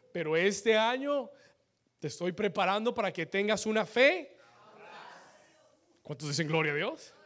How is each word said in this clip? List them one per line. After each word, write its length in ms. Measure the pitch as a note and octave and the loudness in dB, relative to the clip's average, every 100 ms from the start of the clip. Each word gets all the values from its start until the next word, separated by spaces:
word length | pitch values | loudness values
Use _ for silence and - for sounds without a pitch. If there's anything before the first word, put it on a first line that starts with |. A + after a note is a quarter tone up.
| _ | _
Pero 240 | - D#3 D#3+ | -6 0 2
este 400 | F#3+ G3 A#3 A3 | 2 2 4 4
año 540 | A3+ B3+ C#4+ C#4+ A#3 - - _ _ _ _ _ | 4 0 -2 -2 -4 -14 -20 _ _ _ _ _
te 80 | D3 | -10
estoy 240 | - F3 | -4 -4
preparando 600 | F3 G#3 G#3 F#3 G3+ A3+ | -2 -2 0 0 2 0
para 200 | A#3 G3 | -2 -2
que 140 | F3 D#3+ | -4 -2
tengas 380 | G3 G#3 G#3 | 0 0 0
una 220 | A3 A3 - | 0 0 0
fe." 500 | A#3+ C#4 F4+ C#4+ - - - - - - - - - - - - _ _ _ _ _ | 4 4 4 -4 -18 -20 -20 -20 -20 -20 -20 -18 -20 -20 -20 -20 _ _ _ _ _
¿Cuántos 260 | - D3 D3+ | -14 -10 -4
dicen 200 | C#3+ D3+ | -4 0
gloria 240 | D#3+ D#3 | 0 0
a 40 | D3 | -2
Dios? 380 | G3+ D#4+ - - | -4 -6 -14 -20